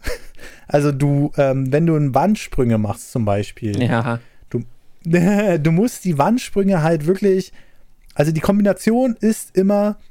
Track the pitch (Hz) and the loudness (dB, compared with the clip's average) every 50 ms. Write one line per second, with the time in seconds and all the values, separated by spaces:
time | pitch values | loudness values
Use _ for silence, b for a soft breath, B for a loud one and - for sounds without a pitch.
0 | B B B B B B B B B B B B B B - 147 143 147 139 135 | B B B B B B B B B B B B B B 0 0 2 2 0 0
1 | 147 143 143 143 143 147 - - 143 135 131 135 135 131 131 147 165 170 160 151 | 0 0 2 2 0 -2 0 0 0 0 0 0 -2 0 0 2 2 2 2 2
2 | 147 139 123 135 151 190 214 214 - - - - 135 120 113 110 107 104 101 - | 0 2 2 2 2 2 0 -2 -4 -6 -2 0 2 2 2 0 0 -2 -4 -8
3 | - - - 131 113 104 101 101 104 - - - - 110 104 101 123 120 123 117 | -10 -8 -4 -4 0 0 0 -2 -2 -6 -10 -8 -6 -6 -2 -2 0 0 0 0
4 | 117 127 117 117 b b b b b - - 123 117 - - - _ - - - | -2 -2 -6 -6 b b b b b -8 -8 -8 -8 -8 -16 -20 _ -20 -20 -14
5 | - 165 165 175 170 185 208 202 208 208 175 165 143 160 165 170 214 247 - - | -6 0 0 2 2 4 2 2 2 2 0 0 2 2 2 2 2 0 -2 -4
6 | - 185 170 139 139 180 220 247 - - - 208 196 196 196 170 151 160 170 165 | -4 -4 0 2 2 2 2 0 -2 -2 -2 0 0 2 2 2 2 2 0 0
7 | 147 151 190 190 - 202 190 190 190 - b b b b b b b b b b | 2 0 -2 0 2 2 2 0 -2 -6 b b b b b b b b b b
8 | b b - - 147 151 160 160 - - 202 208 202 202 185 - - - 220 240 | b b -2 -2 0 0 0 0 0 2 2 4 4 2 2 2 0 0 2 2
9 | 262 262 226 - - 214 220 - - - _ - 190 190 202 202 202 208 214 - | 2 0 -2 0 0 0 0 0 -6 -4 _ 0 2 2 2 2 0 0 -2 -6
10 | - - | -12 -20